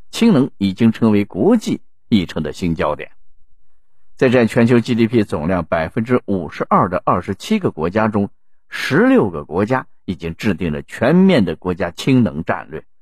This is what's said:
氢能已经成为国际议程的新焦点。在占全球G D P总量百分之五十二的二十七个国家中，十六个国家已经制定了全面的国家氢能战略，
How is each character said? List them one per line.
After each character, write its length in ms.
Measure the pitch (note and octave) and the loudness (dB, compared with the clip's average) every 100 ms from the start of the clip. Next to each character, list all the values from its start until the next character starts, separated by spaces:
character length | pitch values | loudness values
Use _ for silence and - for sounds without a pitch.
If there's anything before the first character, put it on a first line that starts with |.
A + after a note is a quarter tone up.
| - | -14
氢 220 | - A#3 | 0 2
能 180 | E3+ C3+ - | 4 2 -2
已 160 | G2 | -4
经 160 | F#2 A2+ | 2 2
成 220 | A2 A2+ | 4 2
为 120 | G#2 | 2
国 320 | G2+ E2+ D3 A#3+ | 0 0 2 2
际 240 | - C3 - - - | 0 -6 -8 -20 -2
议 180 | A2 E2 | 0 0
程 160 | - | -4
的 100 | D2 | -6
新 220 | - F2+ | -4 -2
焦 220 | E2 D#2+ D2 | 0 -2 -4
点。 160 | - - - - - - - - - - - - | -8 -16 -18 -18 -20 -20 -20 -20 -20 -20 -18 -2
在 120 | C3 | 2
占 200 | B2 A2+ | 4 2
全 180 | B2+ A#2 | 2 4
球 140 | B2 | 4
G 160 | A2+ A2+ | 2 0
D 100 | A2+ | 2
P 160 | A#2+ | 2
总 240 | G#2 F#2 D2+ | 0 -2 -2
量 180 | F#2 | -2
百 240 | D#2+ E2 E2 | -2 -2 -2
分 160 | - | -4
之 160 | A2+ B2+ - | -2 -2 -2
五 240 | G2 D2+ | -4 -6
十 160 | - - | -8 -2
二 200 | G3 G#2+ | 0 0
的 120 | F2+ - | -2 -2
二 160 | G#2+ | -2
十 140 | F2+ G2 | -2 -8
七 240 | - A3 | -4 -2
个 100 | D#3+ | -2
国 200 | E2 D#2+ | -4 -2
家 180 | G2+ A2 | 0 0
中， 200 | G#2+ G2+ - - - - | 0 -2 -6 -20 -20 -16
十 380 | - - D3 B3+ | -10 -2 2 4
六 240 | C4 A2+ | 4 2
个 140 | D#2+ | -2
国 200 | D2 D#2+ | -6 -2
家 220 | G#2+ C3 - - | 0 -2 -4 -10
已 120 | - F2 | -10 -8
经 180 | E2 | -8
制 200 | E2 A#2 | -4 -2
定 180 | E2 F2 | -2 -2
了 100 | D2 | -4
全 320 | - - A2+ | -8 -2 2
面 300 | F3 F#3+ E3 | 4 6 4
的 100 | F2 | 2
国 200 | D#2+ F2+ | -2 -4
家 180 | F2 F2+ | -4 -4
氢 320 | - - C3 | -4 0 2
能 180 | G#2 C#2+ | 2 -2
战 260 | - F2+ G#1 | -4 -6 -8
略， 160 | D2+ - - | -14 -14 -20